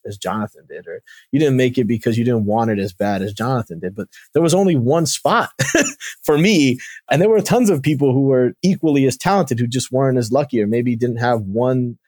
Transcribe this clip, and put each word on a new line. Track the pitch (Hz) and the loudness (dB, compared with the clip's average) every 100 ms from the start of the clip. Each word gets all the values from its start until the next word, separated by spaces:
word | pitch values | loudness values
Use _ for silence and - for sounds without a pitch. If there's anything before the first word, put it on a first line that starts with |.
as | - 98 | -16 -10
Jonathan | 90 101 107 - 78 | -6 -6 -8 -12 -20
did," | 76 - | -18 -16
or, | 85 - - _ | -16 -18 -20 _
"You | 135 | 0
didn't | 156 127 | 2 2
make | 127 120 | 0 0
it | |
because | 110 117 - 113 | -2 -2 0 0
you | |
didn't | 120 117 101 | 0 0 0
want | 107 113 | 0 0
it | 104 | -2
as | 98 | -4
bad | 92 101 101 | -4 -4 -2
as | 98 | -6
Jonathan | 101 113 131 - 82 | -6 -4 -4 -6 -10
did." | 92 | -10
But | 98 98 - - | -10 -14 -16 -4
there | - | 0
was | 165 | 2
only | 175 196 | 4 2
one | 151 120 160 156 | 2 2 2 0
spot | - - 220 - - 135 330 277 | -2 0 0 -2 -4 -2 0 0
<laughs> | - - - | -6 -16 -6
for | - 151 | 0 2
me. | 180 196 139 123 - - - | 4 4 2 0 -6 -20 -2
And | 139 | 2
there | 202 | 4
were | 220 | 2
tons | 196 226 226 | 2 2 2
of | 156 | 2
people | 143 147 139 | 0 0 2
who | 131 | 2
were | 135 131 123 - | 2 2 0 0
equally | 180 170 160 143 135 | -2 0 0 2 2
as | - | 0
talented, | 180 196 156 117 | 0 2 0 -2
who | 120 | -2
just | 123 - | -4 -4
weren't | 127 135 127 | -2 0 0
as | 110 | 0
lucky, | 127 139 117 | -2 0 0
or | 104 | 0
maybe | 117 123 117 | 0 -2 -2
didn't | 123 117 | -4 -2
have | 120 117 | 0 0
one, | 98 104 127 131 123 117 | -2 -2 0 0 -2 -8